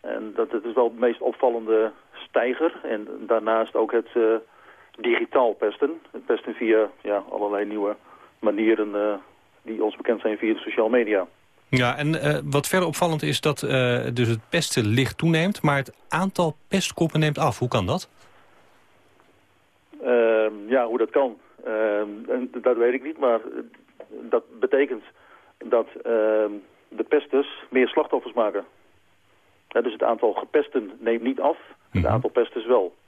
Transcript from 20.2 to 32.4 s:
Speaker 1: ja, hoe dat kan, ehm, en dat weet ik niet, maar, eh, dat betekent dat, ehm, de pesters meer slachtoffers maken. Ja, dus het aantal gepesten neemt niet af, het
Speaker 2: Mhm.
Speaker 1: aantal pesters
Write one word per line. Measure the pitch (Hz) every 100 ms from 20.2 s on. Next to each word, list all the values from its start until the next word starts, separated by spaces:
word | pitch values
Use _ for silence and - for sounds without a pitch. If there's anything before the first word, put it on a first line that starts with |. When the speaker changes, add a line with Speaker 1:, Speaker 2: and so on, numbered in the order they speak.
| 113 110 110 107 104
Speaker 1:
ja, | 127 117
hoe | 120
dat | -
kan, | 147 131 110 _ - -
ehm, | 110 110 104 104 104 117
en | 127 123 127
dat | 127 117
weet | 120
ik | 127
niet, | 135 160
maar, | 135 113
eh, | - 123 120 - _ _ - 110 117
dat | 117 - 117
betekent | - 135 139 117 - _ _ - _ _ 117
dat, | 117 107 -
ehm, | 117 113 107 107 107 104 - _ _
de | - -
pesters | 151 - 135 143 - -
meer | 131 123
slachtoffers | - - 135 -
maken. | 120 107 98 - _ _ _ _ _ _ _ _ _ _
Ja, | 113
dus | 120
het | 107
aantal | 117 113 113
gepesten | 104 113 151 147 131 101 -
neemt | 113 117
niet | 117 135
af, | 143 165 - - _
het | 98
Speaker 2:
Mhm. | 101
Speaker 1:
aantal | 110 117
pesters | 123